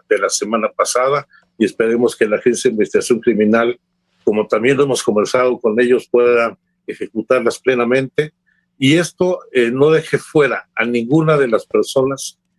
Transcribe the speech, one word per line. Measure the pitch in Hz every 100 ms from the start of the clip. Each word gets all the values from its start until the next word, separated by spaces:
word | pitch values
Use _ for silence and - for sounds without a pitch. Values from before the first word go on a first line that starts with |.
| _
de | 101
la | 95
semana | - 101 117 113
pasada, | - - 123 127 143 - _ _ _
y | 104
esperemos | - 113 117 120 -
que | 110
la | 104
Agencia | - 113 127
de |
Investigación | 110 98 104 - 117
Criminal, | 120 104 107 113 117 120 _ _ _ _
como | - 107 104
también | 107 120 135
lo |
hemos | 139 120
conversado | - 104 98 131 127 123
con | 113 107
ellos, | 123 123 -
pueda | 120 120 120 117 98 _ _ -
ejecutarlas | 104 104 113 110 127 117 -
plenamente, | - 127 117 127 135 - 151 _ _ _ _ _
y | 135 160
esto, | 165 - 180 180 -
eh, | 127 117
no | 131 147
deje | 160 - -
fuera | - 156 135 110 - -
a | 113
ninguna | 120 117 151 156 151
de | 131
las | 107 -
personas | 107 101 - 135 139 - - _